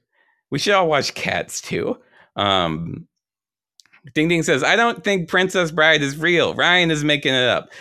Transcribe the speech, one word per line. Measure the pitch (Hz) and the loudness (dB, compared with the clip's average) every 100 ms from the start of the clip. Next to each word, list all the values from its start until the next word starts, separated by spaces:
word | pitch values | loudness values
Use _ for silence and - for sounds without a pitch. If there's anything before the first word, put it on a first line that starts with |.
| _ _ _ _ - | _ _ _ _ -8
We | 143 | -4
should | 202 | 0
all | 196 170 | 2 2
watch | 147 - - | 0 -2 -6
Cats | - 92 - - | -4 -4 -6 -10
too. | - - - 247 _ _ _ - | -8 -6 -4 -6 _ _ _ -4
Um, | 101 95 85 80 82 101 - _ _ _ _ _ _ _ _ _ 135 | 0 0 0 -4 -8 -12 -16 _ _ _ _ _ _ _ _ _ -8
Ding | 156 160 | -2 0
Ding | 170 | 0
says, | 156 139 | 2 0
"I | 139 190 | 2 2
don't | 233 226 | 2 0
think | 208 196 165 | -2 -2 0
Princess | 185 185 185 170 | 0 0 0 -2
Bride | 160 156 151 | 2 4 4
is | 139 143 | 0 -2
real. | 165 170 104 76 | 0 2 0 0
Ryan | 156 180 165 | 2 2 2
is | 156 | 0
making | 151 147 143 | 0 0 0
it | 131 123 | 0 2
up." | 90 - - | 0 -4 -20